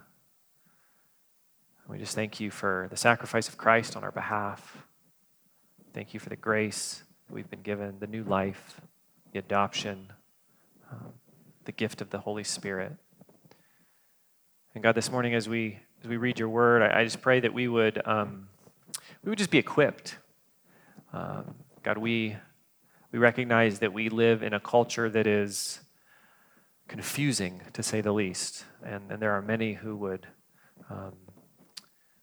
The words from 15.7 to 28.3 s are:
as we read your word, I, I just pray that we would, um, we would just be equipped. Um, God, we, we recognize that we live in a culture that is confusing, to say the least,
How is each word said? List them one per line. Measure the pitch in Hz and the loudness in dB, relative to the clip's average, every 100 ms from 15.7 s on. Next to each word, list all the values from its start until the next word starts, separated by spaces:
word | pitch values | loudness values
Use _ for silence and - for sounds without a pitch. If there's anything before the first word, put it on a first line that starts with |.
| 98 _ _ | -6 _ _
as | 117 | -6
we | 117 | -2
read | 123 120 | -2 0
your | 113 | 0
word, | 117 120 120 | 4 6 8
I, | 107 - | 8 6
I | |
just | 113 - | 4 2
pray | 131 127 | 4 6
that | 117 | 4
we | 120 123 | 0 0
would, | 117 110 107 110 | 4 4 2 0
um, | 107 104 98 95 _ - _ _ - - - - | 0 0 -6 -16 _ -20 _ _ -14 -14 -10 -6
we | |
would | 214 | -2
just | 190 | 4
be | 165 | 4
equipped. | - - 135 - - - _ _ _ _ _ _ _ - _ | 4 2 2 0 -14 -16 _ _ _ _ _ _ _ -20 _
Um, | - 90 101 - - - - | -10 -8 -8 -10 -16 -20 -4
God, | - 104 | -2 0
we, | 113 117 110 104 - _ _ _ _ _ _ | 0 0 0 -4 -14 _ _ _ _ _ _
we | 117 | 2
recognize | 117 117 123 113 113 101 | 2 2 2 4 4 2
that | 110 | -2
we | 101 110 | -2 -4
live | 113 117 113 | 2 4 4
in | 107 | 0
a | 104 | -4
culture | - 120 117 - 113 | 2 2 2 0 0
that | 110 107 | 2 2
is | 104 101 98 - - - _ _ _ _ _ _ _ _ _ - | 2 0 -4 -8 -10 -18 _ _ _ _ _ _ _ _ _ -16
confusing, | 110 - - 147 113 92 90 - | -10 -6 0 0 0 -2 -6 -12
to | - | -6
say | 110 110 | -2 0
the | 104 | 2
least, | 104 95 | 2 0